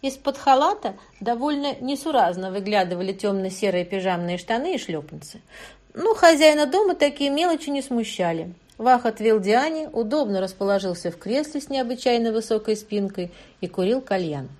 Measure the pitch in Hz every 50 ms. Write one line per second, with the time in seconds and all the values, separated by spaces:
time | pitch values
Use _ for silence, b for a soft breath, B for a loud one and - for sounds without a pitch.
0 | - 269 262 - - - 277 - - 285 269 262 294 339 415 415 - 220 196 B
1 | B B B _ 202 214 240 233 254 302 302 285 285 285 254 - 247 254 285 269
2 | - 330 302 254 202 170 175 180 185 190 185 202 190 202 208 208 185 180 180 175
3 | 185 190 190 190 - 208 196 196 190 190 185 - - 196 180 180 175 180 - 196
4 | 185 190 180 170 175 175 175 180 175 - 226 233 277 349 370 262 - - 170 156
5 | 147 151 - 151 - - - - _ B B B B B B B B _ _ -
6 | 339 440 440 - - 339 330 285 311 311 302 302 302 285 262 370 427 392 349 -
7 | 294 285 285 294 285 285 277 294 339 359 330 302 - - 285 277 269 - 254 233
8 | 226 208 - - 185 170 165 165 165 180 175 - _ _ _ _ 220 247 262 247
9 | 247 233 220 - 214 226 220 220 190 196 214 240 277 320 320 311 311 294 - 233
10 | 233 214 254 311 285 214 202 190 185 190 190 - 196 196 202 196 190 190 175 175
11 | - 175 170 - - - 226 277 302 302 - 294 277 - 277 269 262 233 254 240
12 | - 262 240 240 226 226 220 226 220 - 226 220 214 - 220 208 208 - - 208
13 | 202 196 196 - 180 175 B B B B B B - 175 - - 180 190 233 262
14 | 262 - 202 190 180 165 151 139 131 127 135 -